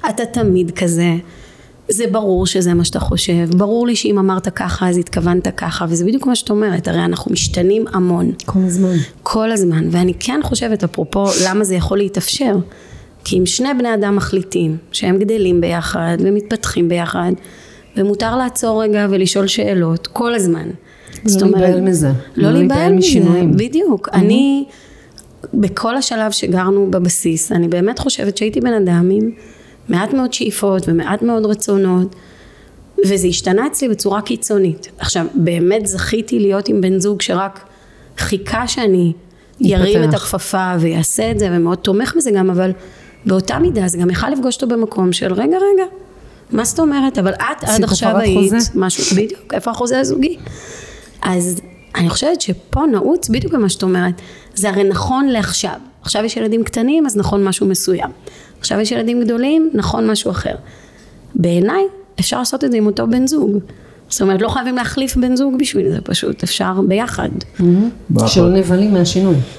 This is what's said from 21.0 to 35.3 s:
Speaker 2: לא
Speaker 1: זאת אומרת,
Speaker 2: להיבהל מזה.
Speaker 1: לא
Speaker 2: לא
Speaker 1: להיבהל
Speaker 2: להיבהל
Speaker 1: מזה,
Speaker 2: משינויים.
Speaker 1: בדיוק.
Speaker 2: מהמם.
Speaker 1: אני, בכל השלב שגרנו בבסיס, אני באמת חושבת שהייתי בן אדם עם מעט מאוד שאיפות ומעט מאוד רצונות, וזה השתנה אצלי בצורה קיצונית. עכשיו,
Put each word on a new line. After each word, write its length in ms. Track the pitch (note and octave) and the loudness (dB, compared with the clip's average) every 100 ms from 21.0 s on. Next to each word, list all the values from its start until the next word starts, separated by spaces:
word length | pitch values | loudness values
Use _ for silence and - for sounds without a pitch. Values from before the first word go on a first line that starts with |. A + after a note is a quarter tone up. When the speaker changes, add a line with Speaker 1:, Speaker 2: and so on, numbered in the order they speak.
| - - | -20 -6
Speaker 2:
לא 80 | G#3+ | 0
Speaker 1:
זאת 100 | F#3+ | 2
אומרת, 200 | G3 F#3+ | 4 4
Speaker 2:
להיבהל 200 | F#3 F3+ | 4 4
מזה. 260 | F#3+ F3 D3 | 2 2 2
Speaker 1:
לא 60 | C3 - - | 0 -4 0
Speaker 2:
לא 80 | D#3 | 2
Speaker 1:
להיבהל 280 | D#3+ F3+ C4+ | 4 4 2
Speaker 2:
להיבהל 120 | E4+ | 4
Speaker 1:
מזה, 140 | G4 F#4 | 4 4
Speaker 2:
משינויים. 440 | C#4 E3+ F3 F3 | 4 4 4 4
Speaker 1:
בדיוק. 580 | F#3 A#3 D4+ F#4+ G3+ - | 2 2 0 2 0 0
Speaker 2:
מהמם. 120 | G3 G3+ | 2 4
Speaker 1:
אני, 400 | A3 C#4 C#4 C#4 - - - - - - - - | 4 4 0 -4 -12 -20 -20 -20 -20 -20 -20 -6
בכל 440 | - G3+ G3 A3+ B3+ | -2 0 0 -2 -2
השלב 340 | C4 A#3 A3 | -2 -2 -2
שגרנו 560 | G#3 G3 F3 F#3 G3+ G3 | -2 0 0 2 2 2
בבסיס, 600 | F#3 F3 - E3+ D#3+ - | 2 0 0 -2 -2 -2
אני 160 | E3+ E3+ | 0 0
באמת 320 | F3 G3 A#3+ | 2 0 0
חושבת 380 | C#4 - G3+ G3 | -4 -2 -4 -2
שהייתי 240 | A3 G#3+ | -2 0
בן 120 | A#3+ | 0
אדם 360 | A3+ F#3 E3+ F3+ | 2 2 2 2
עם 200 | G3 A3 A3+ - - - - - | 2 0 -4 -18 -20 -20 -20 -4
מעט 240 | F3 G#3+ | -2 0
מאוד 200 | C4+ B3+ | 0 -2
שאיפות 500 | - A3 G3+ G3+ F#3+ F3+ | -2 -4 -2 0 0 2
ומעט 340 | E3+ E3+ G3+ | 0 0 -2
מאוד 240 | A#3 A3+ G#3+ | 0 0 0
רצונות, 680 | G#3+ - G3 F#3+ F#3 F#3 - - - - - - - - - F#3+ | -2 0 2 2 2 0 -6 -20 -20 -20 -20 -20 -20 -10 0 2
וזה 200 | G3 F3+ | 2 0
השתנה 400 | E3+ F#3+ F#3+ C4+ | 0 0 0 0
אצלי 220 | - C4 | -2 -2
בצורה 320 | G#3 G3+ G3+ | 0 -2 -2
קיצונית. 640 | G#3 A3+ - G#3 F#3 D#3+ - - | -4 -6 -2 0 2 -2 -10 -10
עכשיו, 280 | - F3 E3 | -6 -4 -2